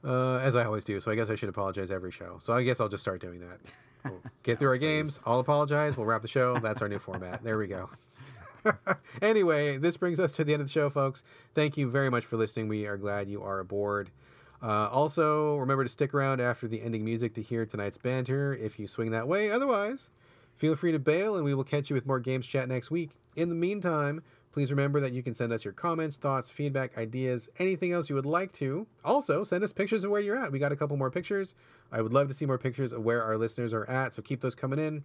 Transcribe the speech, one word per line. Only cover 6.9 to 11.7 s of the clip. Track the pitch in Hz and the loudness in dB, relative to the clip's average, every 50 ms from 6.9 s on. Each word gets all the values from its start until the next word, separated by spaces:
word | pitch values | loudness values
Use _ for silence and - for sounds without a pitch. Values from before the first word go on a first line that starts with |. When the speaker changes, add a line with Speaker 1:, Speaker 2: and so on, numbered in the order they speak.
| 101 98 | -4 -6
Speaker 1:
format. | - - 95 92 92 90 110 113 110 | -6 -8 -10 -8 -8 -8 -8 -8 -4
There | 113 110 107 | -2 -2 0
we | 107 92 | 0 -2
go. | 98 92 90 - - - _ _ _ - - - - - - - - - - | -4 -8 -8 -10 -14 -20 _ _ _ -20 -20 -20 -18 -20 -20 -20 -20 0 2
<laughs> | 220 - - _ - 190 - - - - - | 2 2 2 _ -2 -2 -2 -4 -16 -8 0
Anyway, | 196 214 220 214 190 170 160 147 147 147 139 135 | 2 4 4 6 6 4 4 4 2 2 0 2
this | 143 170 170 - | 0 0 0 2
brings | - 180 170 156 | -2 0 2 2
us | 185 156 - | 0 0 2
to | - 160 | 0 0
the | 147 151 | 2 2
end | 147 | 0
of | 143 139 | 0 0
the | |
show, | - 160 147 143 | 2 2 2 2
folks. | 143 143 135 135 131 - - - - - - - _ | 2 2 0 0 0 -4 -14 -18 -20 -20 -20 -4 _
Thank | - 151 151 | 2 2 2